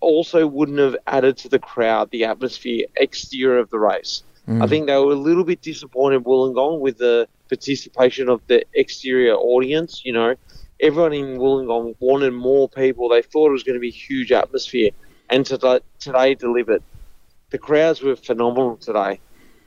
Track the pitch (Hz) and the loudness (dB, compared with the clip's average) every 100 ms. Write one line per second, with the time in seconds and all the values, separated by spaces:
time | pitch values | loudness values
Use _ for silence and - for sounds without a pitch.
0 | 165 156 170 170 156 139 147 143 139 123 | 2 2 2 0 0 0 0 2 0 0
1 | - 135 131 131 - 135 - - 113 110 | -2 2 2 0 -2 -2 -2 -2 0 0
2 | 107 120 113 107 127 - 123 117 - - | -2 -2 -4 -4 -8 -8 -8 -6 -4 -2
3 | - - - 135 131 123 110 113 104 92 | -2 -4 -12 -2 0 0 0 0 0 -2
4 | - - - _ - 113 113 156 147 139 | -6 -12 -14 _ -4 -2 0 0 0 2
5 | 139 143 147 170 170 175 160 151 143 127 | 2 2 2 2 0 -4 -6 -14 -10 -2
6 | 139 135 123 131 131 127 143 165 135 117 | 2 2 2 2 2 0 -2 -2 -4 0
7 | 123 120 113 _ - 127 - 135 - - | 0 2 0 _ -8 -8 -6 -8 -6 0
8 | 127 131 127 120 - 120 - 135 - - | 2 2 -2 -2 2 2 2 -2 -2 -4
9 | 131 127 120 104 120 123 131 156 165 - | -2 2 2 2 2 2 2 -2 -4 -10
10 | 131 113 113 131 - - - - 151 147 | -6 -2 -2 -2 -10 -20 -16 0 0 2
11 | 165 147 135 131 131 135 127 117 117 113 | 0 0 -6 -2 0 0 0 -4 -4 -4
12 | 123 139 135 123 123 139 135 135 135 120 | 0 2 0 -2 0 2 2 0 -2 0
13 | 120 117 - 156 156 135 131 123 120 - | 2 2 2 2 2 2 -2 -6 -6 -10
14 | - 135 120 117 - 131 - 123 104 - | -8 -4 2 2 2 -4 -6 0 0 -2
15 | - _ - 127 135 131 131 127 - - | -20 _ -2 -2 -2 0 2 0 -2 -18
16 | 147 127 135 135 120 120 110 101 - - | -4 0 2 0 -2 -2 0 -2 -4 -20
17 | - - _ _ - 131 - 151 160 151 | -20 -20 _ _ -12 -10 0 2 2 0
18 | 135 123 - 117 120 123 127 113 - 107 | -2 -4 -4 -2 0 0 -2 -4 -4 -2
19 | 98 95 - - - _ | -2 -6 -12 -20 -20 _